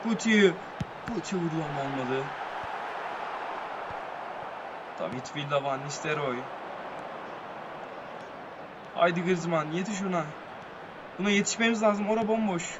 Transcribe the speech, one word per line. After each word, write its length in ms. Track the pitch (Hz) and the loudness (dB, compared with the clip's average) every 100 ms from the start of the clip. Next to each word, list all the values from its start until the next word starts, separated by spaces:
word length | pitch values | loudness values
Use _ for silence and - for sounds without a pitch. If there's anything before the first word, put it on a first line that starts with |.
Guti. 500 | 226 220 226 214 190 170 - - - - - 233 | 2 2 6 10 10 6 -6 -8 -8 -6 -4 -4
Guti 200 | - 190 | 0 0
vurdu 180 | 170 160 151 | 2 0 0
ama 120 | 143 | 0
olmadı. 420 | 139 135 123 131 143 - - - - - - - - - - - - - - - - - - - - - - - - - - - | 0 0 0 0 0 -4 -4 -4 -4 -4 -4 -4 -6 -4 -4 -4 -4 -6 -6 -6 -6 -6 -6 -8 -8 -8 -8 -8 -8 -10 -10 -4
David 360 | 82 123 127 147 | -4 -4 -6 -6
Villa, 280 | 143 143 | 0 2
Van 160 | 139 135 143 | 2 -2 -2
Nistelrooy. 520 | 143 156 151 143 123 127 - - - - - - - - - - - - - - - - - - - - - - - - - | -4 -2 0 0 -2 -4 -8 -8 -8 -8 -8 -8 -8 -8 -10 -10 -10 -10 -10 -10 -10 -10 -10 -10 -12 -12 -12 -12 -12 -8 4
Haydi 280 | 170 175 | 4 6
Griezmann, 480 | 175 180 170 165 151 | 4 2 4 2 2
yetiş 300 | 165 190 202 | 0 0 -2
ona. 220 | 196 180 151 - - - - - - - - - | 2 2 0 -6 -12 -12 -12 -12 -12 -12 -14 -2
Buna 100 | 196 | 4
yetişmemiz 540 | 202 202 - 226 226 | 6 4 4 4 6
lazım, 260 | 214 202 208 | 6 6 2
ora 180 | 220 214 | 2 4
bomboş. 360 | 226 214 175 - - | 4 4 2 -2 -8